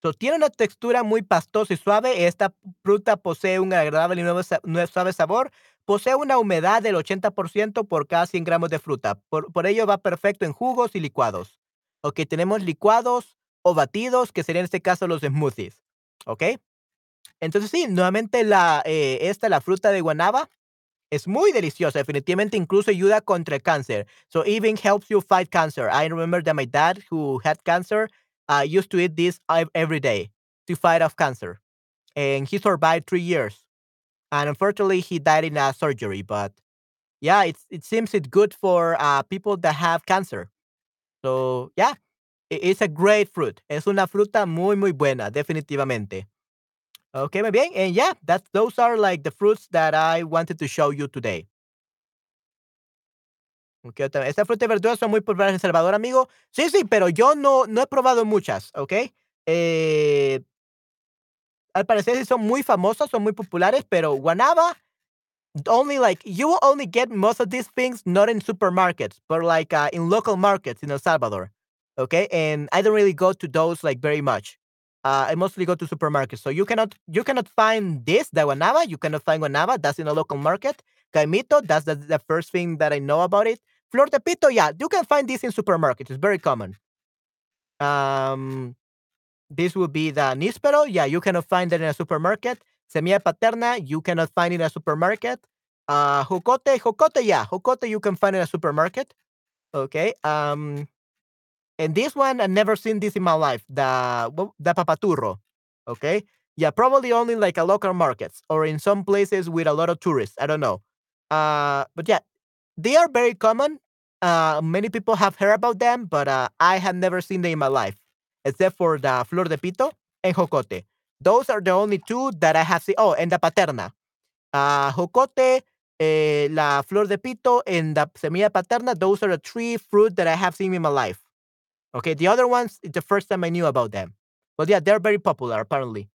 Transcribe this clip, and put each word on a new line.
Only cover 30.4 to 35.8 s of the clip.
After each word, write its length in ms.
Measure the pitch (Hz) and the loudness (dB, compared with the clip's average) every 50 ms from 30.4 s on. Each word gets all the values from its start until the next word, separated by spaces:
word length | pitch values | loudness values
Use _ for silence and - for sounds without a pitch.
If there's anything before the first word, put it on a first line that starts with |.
| _ _ _ _ _ - | _ _ _ _ _ -10
to 80 | 175 | -6
fight 260 | - - 170 165 170 | 0 2 2 4 4
off 140 | 165 156 - | 2 0 0
cancer. 440 | - 170 139 123 - - 87 90 _ _ _ _ _ _ _ _ _ _ _ _ | -2 -2 -2 -2 -8 -12 -14 -14 _ _ _ _ _ _ _ _ _ _ _ _
And 320 | 143 143 139 139 135 139 | -4 -4 -2 -2 -4 -4
he 120 | 131 - 202 | -4 -6 -2
survived 480 | - 208 185 147 160 160 165 170 151 | 0 0 0 2 2 2 2 0 -2
three 160 | - 185 175 | -4 -4 -4
years. 420 | 175 175 175 151 117 107 - _ _ _ _ _ _ _ _ _ _ _ _ _ _ _ | -2 -2 -2 -2 -2 -4 -8 _ _ _ _ _ _ _ _ _ _ _ _ _ _ _
And 160 | 147 147 147 147 | -4 -2 -2 -2
unfortunately, 520 | 143 - 190 202 202 - 202 190 190 185 | -2 0 -2 -2 0 0 0 0 0 0
he 180 | 180 - 180 160 | -2 -4 -8 -2
died 260 | 143 165 156 156 160 | 2 2 2 2 2
in 120 | 160 147 | -2 -2
a 160 | 147 139 135 | -2 -2 -2
surgery, 500 | 131 - | -2 -2